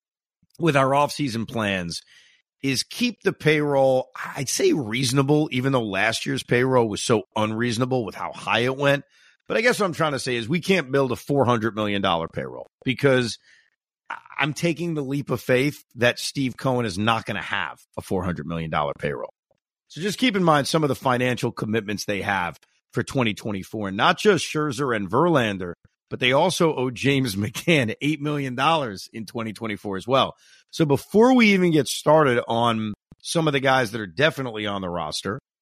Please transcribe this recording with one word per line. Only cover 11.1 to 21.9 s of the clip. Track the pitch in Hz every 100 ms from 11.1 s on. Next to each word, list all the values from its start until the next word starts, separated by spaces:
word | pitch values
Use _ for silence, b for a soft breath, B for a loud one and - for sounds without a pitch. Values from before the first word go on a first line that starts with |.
a | 113
four | - 139
hundred | 120 120 110
million | 104 104 101
dollar | 95 85 80
payroll | - 67 64 - _
because | 135 120 143 127 120 - b b b b _ _ -
I-, | - - -
I'm | 147
taking | - 170 147 170
the | 151
leap | 131 143 -
of | 127
faith | - 127 147 - _ 117
that | 120 -
Steve | - 139 131 -
Cohen | 135 123 117
is | 85
not | 107 113 -
gonna | 101
have | - 101 78 62 _ -
a |
four | - 95
hundred | 92 80 76
million | 82 80
dollar | 80 73 -
payroll. | 73 62 - - _ _ _ _ _
So | -
just | 202 -
keep | 254
in | 196
mind | 170 147 127
some | 165
of | 147
the |
financial | 123 135 123 123 117 120
commitments | - 110 110 101